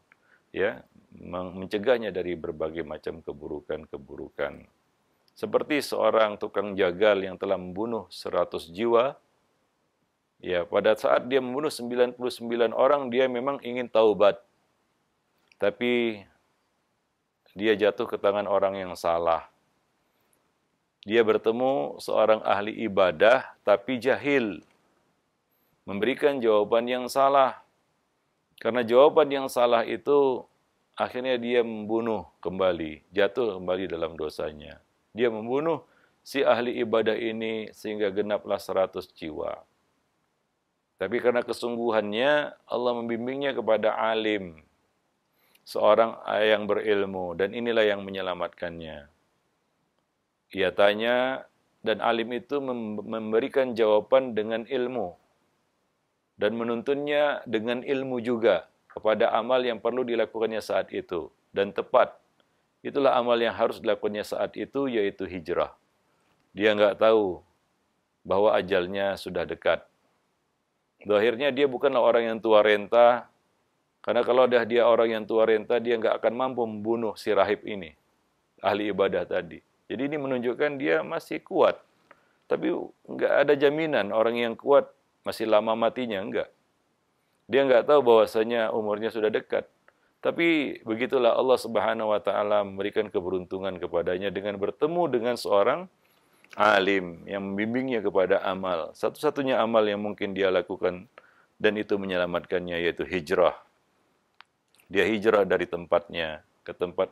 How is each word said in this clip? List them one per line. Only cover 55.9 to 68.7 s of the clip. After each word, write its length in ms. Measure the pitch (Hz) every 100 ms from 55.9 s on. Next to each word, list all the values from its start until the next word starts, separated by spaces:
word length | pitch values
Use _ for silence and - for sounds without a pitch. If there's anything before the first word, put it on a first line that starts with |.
| _ _ _ _ -
Dan 160 | 104 117
menuntunnya 840 | 117 117 113 139 147 147 147 127 127
dengan 320 | 110 113 123
ilmu 400 | 123 139 135 123
juga 480 | 113 117 110 87 - _ _
kepada 480 | - 107 110 113
amal 320 | 117 113 127 123
yang 160 | 110
perlu 240 | 120 123 123
dilakukannya 560 | 117 107 110 110 110
saat 320 | 101 98 95
itu. 400 | 101 - 87 73 _ _
Dan 240 | 98 101
tepat, 400 | 98 - 123 104 - _ _ _ _ _ _ 123
itulah 320 | 131 135 123
amal 200 | 120 117
yang 160 | 113
harus 280 | 95 117 113
dilakukannya 400 | 110 101 107 104
saat 320 | 98 - 101
itu, 320 | - 104 139 139
yaitu 400 | 113 101 - 92
hijrah. 480 | 90 80 82 76 - _ _ _ _ _ _ _
Dia 240 | 92 107 104
nggak 240 | 104 98
tahu 400 | 110 110 101 78 - _ _ _ _ _ _ _
bahwa 320 | 90 95 107
ajalnya 640 | 107 90